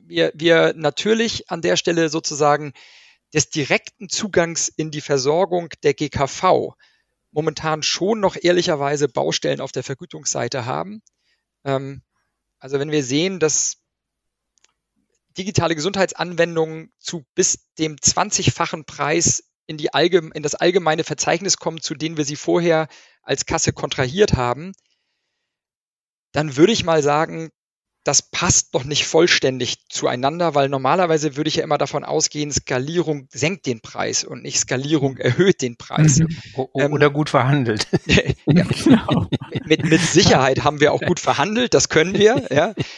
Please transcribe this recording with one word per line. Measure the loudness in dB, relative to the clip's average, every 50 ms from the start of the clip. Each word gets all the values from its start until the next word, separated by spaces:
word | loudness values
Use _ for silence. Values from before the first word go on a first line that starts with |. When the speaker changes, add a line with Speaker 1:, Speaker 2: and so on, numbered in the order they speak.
| _
Speaker 1:
wir, | _ 0 0 0 0 0
wir | 0 2 4 6 6 4 2 0
natürlich | 0 -2 -2 -2 0 0 0 2 2 2 -2 -2 -8 -8 -8
an | -8 -4 0
der | 0 0
Stelle | 0 0 0 2 2 0 0
sozusagen | -2 -4 -6 -6 -2 2 2 2 2 2 -2 -10 -14 -16 -20 -20 -20 -20 -20 -20 _ _ _ _ 0
des | 0 0 0
direkten | -2 -4 0 0 0 -2 -2 -8 _ _ -12 -8
Zugangs | -6 -6 -6 0 0 0 0 0 -2 -4 -6
in | -4 -4 -6 -6 -6
die | -6 -10
Versorgung | -2 -2 -2 0 2 0 2 0 0 0 -2 -4 -4 -8 -14 _
der | 0 0 0
G | 0 -4 -6
K | -2 -2 -2
V | -2 -2 0 2 4 4 4 0 -4 -10 _ _ _ _ _ _ _ _ _ _ _
momentan | _ -2 -2 -2 -4 -4 -4 -4 -4 -2 -4
schon | -4 -2 -2 0 0 0 2
noch | 0 0 0 2
ehrlicherweise | 2 2 4 4 2 0 -2 0 0 -2 0 0 0 0
Baustellen | 0 -2 -2 -2 -2 -2 -2 -2 -2 -2
auf | -6 -8
der | -8 -8 -8
Vergütungsseite | -8 -10 -12 -12 _ -18 -10 -8 -6 -4 -4 -4 -4 -4 -6 -4
haben. | -4 -6 -6 -6 -8 -12 -18 _ _ _ _ _ _ _ _ _ _ _ _ _
Ähm, | -4 -4 -4 -4 -8 -14 -16 _ _ _ _ _ _ _ _ _ _ _
also | _ -10 -6 -4 -4
wenn | -2 0
wir | 0 -2 0
sehen, | 0 0 0 0 0 0 0
dass | 0 0 0 0 -2 -4 -8 _ _ _ _ _ _ _ _ _ _ _ _ _ _ _ _ _ _ _ _ _ _ _ _ _ _ _ _ _ _ _ _
digitale | -10 -8 -2 0 0 0 0 -2
Gesundheitsanwendungen | -2 -4 -4 0 0 -2 -2 -2 -8 -8 -6 0 0 0 0 0 -2 -2 -2 -6 -12 -14 _ _ _
zu | -12 -10 -10 -10 -12 _ _
bis | 0 0 0 0 -4 _ _ _
dem | -6 -4 -4 -4 -2
zwanzigfachen | -2 0 0 0 -2 -2 -2 0 0 -2 0 0 -4 -4 -4 -10 -12
Preis | -16 -8 -4 -2 0 0 0 0 0 -2 -2 -6 _ _ _ _
in | -14 -10
die | -6 -6 -2 0
allgem-, | 2 2 4 2 2 0 -2
in | -10 -6
das | -6 -6 -4
allgemeine | 0 0 2 2 2 0 2 0 0 -2
Verzeichnis | -6 -6 -2 0 0 0 0 0 -2 -4
kommen, | -2 -4 -8 -8 -6
zu | -8 -10 -6
denen | -6 -6 -6 -4
wir | -4 -4
sie | -4 -6
vorher | -6 -2 0 0 2 4 2 2 2 0 -4 -10 -20 _ _ _ _
als | _ -4 -4 -4 -2
Kasse | -4 -2 -2 -2 -2 -2
kontrahiert | -4 -8 -6 -2 -2 -2 -2 2 2 2 2 2
haben, | 0 0 -2 -4 -4 -8 -14 -16 _ _ _ _ _ _ _ _ _ _ _ _ _ _ _ _ _ _ _ _ _ _ _ _ _ _ _ _ _ _ _
dann | _ -4 -4 -2 4
würde | 4 4 4 4
ich | 0 0
mal | 0 0 2 2
sagen, | 2 2 2 0 -2 -4 -10 -12 -12 _ _ _ _ _ _ _ _ _ _ _
das | 0 0 0
passt | -2 _ -6 -2 0 2 2 0 0 -2 -4
noch | -4 -4
nicht | -2 -4 -4 -2
vollständig | 2 4 4 4 4 4 2 2 0 0 -2 -4 -6 -6 -10 _ _
zueinander, | -8 -4 -2 -2 -2 0 -2 -2 0 0 -2 0 2
weil | 2 2 2
normalerweise | 0 -2 0 2 2 2 2 2 2 0 0 -2 -4
würde | -2 -4 -2
ich | -2
ja | -2 0
immer | -2 0
davon | -2 -2 -4 -4 -8 -6
ausgehen, | -2 -2 -2 -2 -2 -4 -6 -6 -4
Skalierung | -4 -6 -4 -2 -4 -4 -2 -2 -2 -2 -2 -2 -4 -6 -8 _
senkt | -6 -4 -2 -2 -4 -4 -4
den | -6 -6 -6
Preis | -8 -12 -6 -4 -4 -2 -2 -4 -6
und | -6 -12 -12 -12
nicht | -6 -4 -4
Skalierung | -2 -2 -4 -4 0 0 0 2 2 0 -2
erhöht | 0 -2 0 2 4 4 4 4 2
den | -2 -6 -6
Preis. | _ -12 -6 0 4 4 6 6 4
Speaker 2:
Mhm. | 2 2 -2 -8 -12 -10 -6
O-, | -6 -6 -4
o-, | _ 0
Speaker 1:
Ähm, | 0 0 4
Speaker 2:
oder | 4 4 4
gut | 4 0 -2 2
verhandelt. | 2 2 4 4 4 2 2 0 -2 -2 -2 -2
Speaker 1:
<laughs> | -2 -2 0 2 2 2 2 0 -4 -2 _ 4
Ja. | 4 4 4
Speaker 3:
Genau. | 2 -2 0 6 6 6 6 6 0 0 0 0 -2 -4 -6 -6 -8 -10 -10 0
Speaker 1:
Mit, | 2 2 2 4
mit | 4 4 4
Sicherheit | 4 4 4 4 6 6 4 6 4 4 2 2 2
haben | 0 2 4
wir | 2 2 4
auch | 2
gut | 0 0 -2 0
verhandelt, | 0 0 2 2 0 0 2 0 0 4 4
das | 2 2 4
können | 4 2 2 2 2
wir, | 4 4 4 4 2 -2 0
ja. | 2 2 2 0 -2 -6 -8 -8 -10